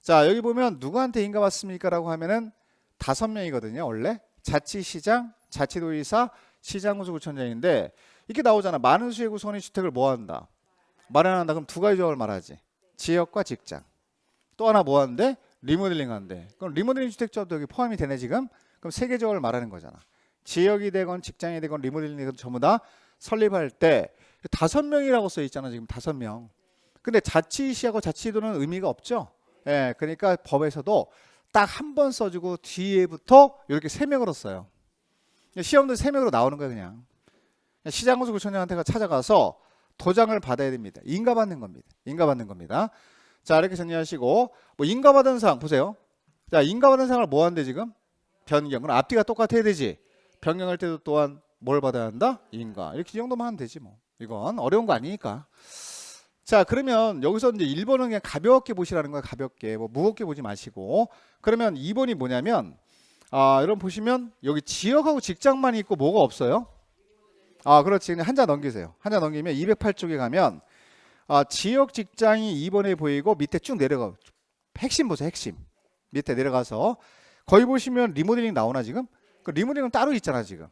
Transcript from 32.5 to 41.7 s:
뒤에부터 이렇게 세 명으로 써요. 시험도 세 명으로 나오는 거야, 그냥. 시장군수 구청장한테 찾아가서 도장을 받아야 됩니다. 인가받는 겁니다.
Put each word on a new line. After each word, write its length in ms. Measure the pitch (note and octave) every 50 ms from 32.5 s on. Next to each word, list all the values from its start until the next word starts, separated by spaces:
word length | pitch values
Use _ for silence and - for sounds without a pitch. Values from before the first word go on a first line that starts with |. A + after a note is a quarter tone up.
| F3+
뒤에부터 1000 | - _ - - - F#3 G3 G3 F#3+ F#3 E3+ E3 D#3+ _ - B3 C4+ C#4+ C4+ - - -
이렇게 200 | - C#3 D#3 D3+ D3+
세 160 | - - D4
명으로 260 | C#4+ C#4+ C4 A#3+ G3
써요. 360 | D3+ - - G#2 F#2+ F#2 F#2 _ _ _ _ _ _ _ _ _ _ _ _ _ _ _ _ _ _ F#3
시험도 360 | F3 - - C#4+ C#4 C4+ B3+
세 160 | - - C#4
명으로 180 | C#4+ C#4 C4 A3+
나오는 260 | C#3 A#2 A#2+ C3 D3
거야, 100 | D3 C#3+
그냥. 360 | C3 A#2+ A2 F#2+ F2 G#2 A#2 B2 _ _ _ _ _ _ _ _ _ _ _ _ _ _ _ _ D#3+
시장군수 420 | - - A3+ B3 B3+ B3 B3+ A#3+
구청장한테 520 | A3 G3+ - G#3 G3 G3 F3+ F3 F#3 E3+ D#3
찾아가서 760 | - - A3+ A3 F3+ D#3+ C3 B2 - G#3+ F#3 B2+ F2+ - _ _ _ _ _ _ _ _
도장을 400 | _ - F3 F3+ A3+ A3+ A3 A3 G#3
받아야 300 | - B2+ B2 A#2+ C#3 C3+
됩니다. 320 | C3 B2 A2 G2 - - F2
인가받는 540 | - D3 F#3+ A3+ A#3+ A#3+ A3+ A3 G3+ F3 C#3
겁니다. 280 | A2+ G2